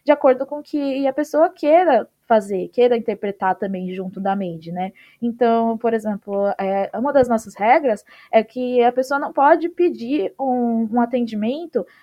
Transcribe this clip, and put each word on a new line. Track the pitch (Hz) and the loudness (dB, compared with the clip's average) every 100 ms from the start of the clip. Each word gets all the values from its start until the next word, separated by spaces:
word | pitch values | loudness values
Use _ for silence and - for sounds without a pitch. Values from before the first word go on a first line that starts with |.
de | - | 0
acordo | 285 277 262 269 | 2 2 2 -2
com | 294 | -10
que | 294 294 277 269 269 | -8 -4 -4 -2 -2
a | |
pessoa | 262 302 294 349 | -2 -2 2 0
queira | 359 294 320 359 240 - _ - | 0 4 4 4 2 0 _ 0
fazer, | 226 202 190 175 | 0 0 -6 -4
queira | - 240 240 | 2 2 2
interpretar | 226 202 202 196 190 185 | -2 -6 -6 -4 -2 -2
também | 196 185 185 | -4 -6 -8
junto | 185 185 190 | -8 -10 -6
da | 190 196 | -4 -4
maid, | 185 165 160 | -6 -8 -10
né? | 180 185 - _ - | -8 -8 -10 _ -8
Então, | 233 233 240 226 226 226 | -6 0 2 2 0 -2
por | 233 | -2
exemplo, | 226 214 202 - 202 202 - | -2 -4 -8 -4 -2 -2 -2
é, | 196 196 196 208 | -2 -2 -4 -4
uma | 269 | 0
das | 277 247 | 2 2
nossas | 226 202 - | 0 -4 -2
regras | 214 302 277 208 - - - | 2 4 2 -2 -6 -20 0
é | 226 | 0
que | 220 254 247 247 | 0 -4 -2 2
a | 240 | 2
pessoa | 247 254 285 | 2 -2 -2
não | 302 | -2
pode | 311 277 330 339 | 2 4 4 2
pedir | - 349 220 233 294 - - | 0 0 0 -4 -2 -4 -4
um, | 269 254 240 226 220 | -2 0 0 -2 0
um | 240 | 0
atendimento | 240 247 233 214 220 285 339 226 - _ | 0 -2 -2 -4 -4 -4 -4 -6 -6 _